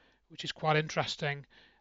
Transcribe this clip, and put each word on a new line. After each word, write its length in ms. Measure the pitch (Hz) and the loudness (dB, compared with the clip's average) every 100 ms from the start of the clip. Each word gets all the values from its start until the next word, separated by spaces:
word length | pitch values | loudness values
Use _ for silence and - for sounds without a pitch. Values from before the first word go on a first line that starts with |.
| _ _ _ | _ _ _
which 160 | 160 | -8
is 60 | 156 | -8
quite 260 | - 160 151 | -2 4 4
interesting. 680 | 156 170 139 - 147 143 139 - - _ | 4 0 -2 -2 -4 -4 -8 -20 -20 _